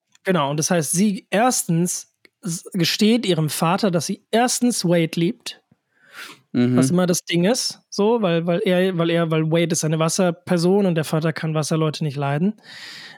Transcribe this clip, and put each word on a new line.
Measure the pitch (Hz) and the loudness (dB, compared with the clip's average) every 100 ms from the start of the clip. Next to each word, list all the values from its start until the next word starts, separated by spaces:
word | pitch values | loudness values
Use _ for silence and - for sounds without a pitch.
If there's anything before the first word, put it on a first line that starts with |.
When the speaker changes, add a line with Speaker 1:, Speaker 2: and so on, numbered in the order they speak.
| _ _ | _ _
Speaker 1:
Genau, | - 175 139 | -2 0 0
und | 147 | -2
das | 156 | 0
heißt, | 175 147 | 0 0
sie | 170 214 190 - | 0 0 0 -2
erstens | 190 254 - - 165 180 - - _ _ _ | 0 2 0 0 0 0 -4 -12 _ _ _
s-, | 165 170 - | -10 -10 -8
gesteht | 185 160 - 214 233 208 | -4 -2 2 2 2 2
ihrem | 160 151 | 0 -2
Vater, | - 170 196 202 | 0 0 2 0
dass | 170 - | 0 -4
sie | 202 _ | -8 _
erstens | 220 247 - 240 - 175 | 0 2 0 0 0 2
Wade | 175 160 170 | 2 2 0
liebt, | 170 - - - _ _ _ _ _ - - - _ | -2 -4 -12 -18 _ _ _ _ _ -20 -20 -20 _
Speaker 2:
Mhm. | 123 123 123 | 0 4 4
Speaker 1:
was | 131 | 4
immer | 180 180 | 2 2
das | 175 | 0
Ding | - 170 | -2 0
ist, | 180 254 - - _ | 2 0 -4 -10 _
so, | - 208 240 | -2 0 2
weil, | 185 170 170 | 0 0 0
weil | 170 | 0
er, | 190 180 190 170 | 0 2 2 0
weil | 170 | 0
er, | 170 165 | 0 2
weil | 160 160 | 0 2
Wade | 170 165 | 2 0
ist | - | 0
eine | 156 160 | -2 0
Wasserperson | 160 - 180 165 - 180 175 202 190 | 0 2 0 0 -2 0 2 2 2
und | 160 | 0
der | |
Vater | 147 160 160 | -2 -2 -2
kann | - 160 | -2 -4
Wasserleute | 156 147 160 156 - | -4 -2 0 -2 -2
nicht | 156 139 | -6 -4
leiden. | 139 147 190 - - - - - - | -2 0 -2 -2 -14 -20 -18 -18 -20